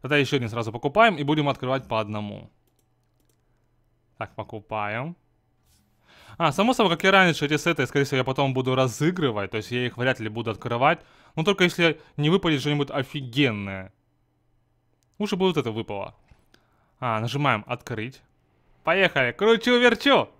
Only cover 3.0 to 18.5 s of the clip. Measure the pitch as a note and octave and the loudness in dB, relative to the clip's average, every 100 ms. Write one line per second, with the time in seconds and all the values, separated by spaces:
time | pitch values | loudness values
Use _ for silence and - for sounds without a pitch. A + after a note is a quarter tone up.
3 | _ _ _ _ _ _ _ _ _ _ | _ _ _ _ _ _ _ _ _ _
4 | _ _ G#2+ - G2+ A2 - A2 G#2 A2 | _ _ -14 -12 -14 -14 -8 -6 -4 -6
5 | D3+ E3+ _ _ _ _ _ _ _ _ | -8 -12 _ _ _ _ _ _ _ _
6 | _ - - - E3 C#3 A3 B3+ G3+ E3 | _ -20 -20 -2 -2 2 2 4 2 2
7 | F#3+ G3 F3+ D#3 C#3+ D3+ F3 D#3+ B2+ C#3+ | 4 6 4 2 -2 0 0 -2 0 0
8 | C#3 C3 B2+ C3 C#3 C3 B2+ C3 B2+ - | 0 -2 -2 0 0 0 0 0 0 0
9 | D3+ F#3 C#3+ G#2 G2 A2 G2+ B2 B2 A2+ | -2 0 -2 -2 -4 -6 -6 -6 -6 -2
10 | B2 B2 A2 G#2+ A2+ G#2 B2 A#2+ C#3 E3+ | -2 -2 -6 -6 -8 -8 -6 0 2 0
11 | - _ _ - D#3+ G3 F3+ F3 E3+ D3 | -6 _ _ -4 -2 2 0 2 0 0
12 | - - D3 F#3+ F3 D3 C#3+ D3 C#3 C#3+ | -10 -2 2 2 2 0 0 -2 -2 -4
13 | B2+ D3+ B2+ A#2 C3+ G#2 G2 F#2+ F#2+ _ | -6 -10 -6 0 0 0 -8 -10 -14 _
14 | _ _ _ _ _ _ _ _ _ _ | _ _ _ _ _ _ _ _ _ _
15 | _ _ G3+ F#3+ F#3 D#3 A#2+ A2 - G2+ | _ _ -4 0 0 0 -2 -6 -8 -10
16 | G2 - _ _ _ _ _ _ _ _ | -10 -14 _ _ _ _ _ _ _ _
17 | B2 A2 A2+ C#3 D3 A2 G#2+ B2 - A2 | -4 -4 -4 -2 0 0 -2 -10 -8 -8
18 | A#2 - _ _ _ | -10 -14 _ _ _